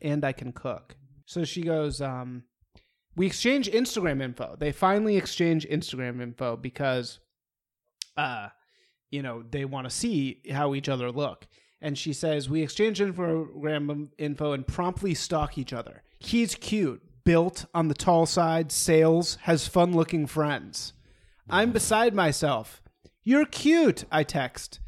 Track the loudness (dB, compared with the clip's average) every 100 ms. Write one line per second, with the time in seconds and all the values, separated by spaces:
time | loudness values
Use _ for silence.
0 | -4 -2 -2 -4 -10 -8 -8 -8 -12 -20
1 | _ _ -10 -6 -6 -4 -2 -2 -2 -4
2 | -6 -6 -10 -12 -16 _ _ _ _ _
3 | _ -2 -2 2 2 2 2 0 0 -2
4 | -2 -2 -4 -8 -10 -6 -4 0 2 2
5 | 2 0 0 0 2 2 0 -4 -4 -6
6 | -6 -6 -8 -6 -6 -6 -8 -4 -2 -2
7 | -4 -12 _ _ _ _ _ _ _ -18
8 | -12 -6 -6 -6 -12 _ _ _ _ _
9 | _ -8 -8 -10 -8 -8 -6 -8 -8 -4
10 | -2 0 -2 -6 -8 -2 -2 -2 -4 -4
11 | -4 -4 -4 -6 -18 _ _ _ -8 -6
12 | -6 -4 -2 -2 -2 -2 -2 0 0 2
13 | -2 -2 -2 -2 -4 -6 -4 -2 -2 -4
14 | -8 -6 -6 -2 -2 -2 -4 -2 -2 -2
15 | -2 -2 -2 -2 -2 -4 -8 -8 -10 -16
16 | _ _ 0 2 2 -2 -2 0 0 -2
17 | _ _ 4 4 4 -2 -6 -2 0 0
18 | 4 4 4 2 2 2 0 -2 4 6
19 | 8 6 2 -2 0 0 2 4 4 4
20 | 2 0 -2 0 -2 -2 -6 -12 -12 -16
21 | _ _ _ _ -2 2 4 2 2 4
22 | 4 4 2 2 0 0 -4 -16 -20 _
23 | -20 _ 4 4 4 2 4 6 6 2
24 | 0 0 0 -2 -4 -6 -16 -14